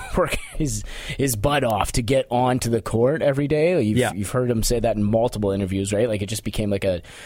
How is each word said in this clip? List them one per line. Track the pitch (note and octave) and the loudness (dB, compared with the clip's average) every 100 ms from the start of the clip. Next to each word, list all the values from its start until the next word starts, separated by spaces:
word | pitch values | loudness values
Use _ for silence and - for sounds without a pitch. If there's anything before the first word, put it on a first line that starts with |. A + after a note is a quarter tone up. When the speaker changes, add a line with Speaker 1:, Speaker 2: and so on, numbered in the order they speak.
| - | -2
Speaker 1:
<laughs> | - | 0
work | D#3 - - - | 0 -2 -4 -4
his, | D3 G#2+ G2 - - C3+ | -2 -4 -8 -10 -8 -4
his | C3+ G#2+ | -2 0
butt | C#3+ C#3+ | 0 2
off | B2 G2+ - | 2 0 0
to | C3 | 0
get | A#2 C3 - | 2 0 2
onto | A#2+ B2+ B2+ A#2 | 2 2 2 0
the | A2+ | 0
court | - A2 B2 D#3 | 0 2 2 2
every | C#3+ C3+ C#3+ | 0 2 2
day. | D3+ E3 F3 | 2 2 2
You've, | G#2+ G#2+ | 2 2
Speaker 2:
Yeah. | A2+ F2+ | 2 -2
Speaker 1:
you've | G2 | -4
heard | B2+ B2 | 0 0
him | A2+ | 0
say | - A#2+ | 0 0
that | A2+ G#2+ | 0 0
in | |
multiple | G#2 A2+ B2 G#2 G2+ | 2 2 2 0 0
interviews, | G2 F#2+ G2 G2 | 0 0 -2 0
right? | G#2 A#2+ | 0 0
Like, | G#2 | 0
it | G2+ | -4
just | G#2+ | -6
became, | G#2+ - G#2 | -6 -4 -2
like, | G2+ G2 | 0 0
a, | F2 - - | -2 -6 -18